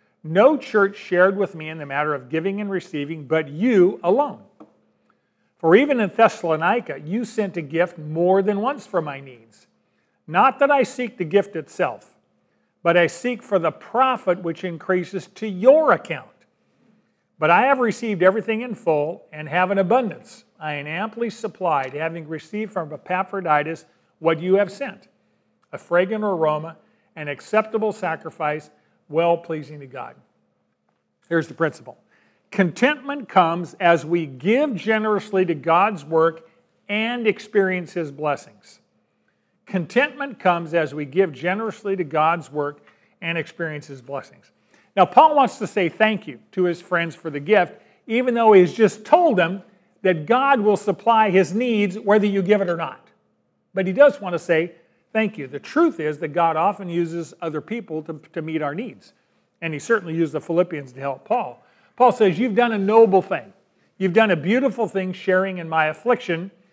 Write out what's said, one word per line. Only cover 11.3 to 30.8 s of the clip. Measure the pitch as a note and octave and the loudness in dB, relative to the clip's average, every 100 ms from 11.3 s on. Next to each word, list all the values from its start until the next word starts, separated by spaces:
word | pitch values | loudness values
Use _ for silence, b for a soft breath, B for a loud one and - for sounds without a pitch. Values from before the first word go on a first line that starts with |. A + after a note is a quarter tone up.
| G3 G3+ E3+ | 0 0 -8
itself, | - - D3+ G#2+ - _ _ _ _ _ _ _ | -12 -4 -4 -4 -18 _ _ _ _ _ _ _
but | E3+ E3+ | 2 4
I | E3+ | 2
seek | - B3 A#3+ | 0 -6 -6
for | - F#3+ | -2 -2
the | D#3+ | -2
profit | - - A#3 C4 A#3+ - F3 | -6 -6 0 0 0 -2 -4
which | E3+ D#3+ F#3 | -4 -8 -10
increases | D#3+ - F#3 E3+ G3 - | -10 -2 -2 -2 -10 -12
to | - A3 | -12 -10
your | F#3 A#3+ D4+ D4+ | 2 4 6 4
account. | E3+ - C#3+ - _ _ _ _ _ _ _ _ _ _ _ | 0 -2 -12 -12 _ _ _ _ _ _ _ _ _ _ _
But | D#3 | 2
I | F3+ B3+ | 4 4
have | C4 | 2
received | A#3 - A#3 F#3 | 0 -2 -6 2
everything | F#3 G#3 G3 A3 | 2 2 -4 -6
in | B3 G3 | -6 -6
full | F3 D3+ D3+ F#3+ _ | -2 0 -2 -8 _
and | D3+ D3+ | -16 -4
have | E3 F#3 | -2 0
an | G3 | 0
abundance. | F3+ B3 A3+ C3+ - - _ _ | 2 0 0 -10 -18 -20 _ _
I | D#3 | -10
am | D3 D3 | -8 -8
amply | E3 A3 A#3 A#3 | -8 -8 -6 -8
supplied, | - G#3+ - F3+ D3 C3 | -6 -12 -4 -2 0 -2
having | C#3+ E3 E3 D3+ | -6 -6 -8 -10
received | D#3 - G#3 G#3+ | -12 -10 -10 -6
from | G3+ D#3 | -8 -8
Epaphroditus | D3 - F3+ F#3+ G3 F3 D3 D3 D#3+ _ _ _ _ | -12 -4 -4 -4 -6 0 0 0 -10 _ _ _ _
what | D#3+ D#3+ | -2 0
you | F3+ F#3+ | 2 2
have | G3+ | 2
sent, | - C4+ - _ _ _ _ _ _ _ | -4 -12 -14 _ _ _ _ _ _ _
a | - | -18
fragrant | - E3+ F#3 A3 G#3 | 0 0 2 -2 -2
aroma, | F3 D#3 D3+ D#3+ D#3+ _ _ _ - | 0 0 0 -6 -18 _ _ _ -14
an | D3 | -10
acceptable | C#3+ - G#3+ G#3+ A3 G#3+ | -10 -2 -2 -2 -4 -4
sacrifice, | G3 F3 D#3+ D#3+ - D3+ D3+ - _ _ _ _ | -4 -6 -6 -10 -6 -4 -4 -10 _ _ _ _
well-pleasing | D3+ E3+ E3+ E3+ D#3 C3+ D3 | 0 2 0 -2 -10 -10 -18
to | C3+ | -16
God." | C3 A#2 - _ _ _ _ _ _ | -16 -16 -18 _ _ _ _ _ _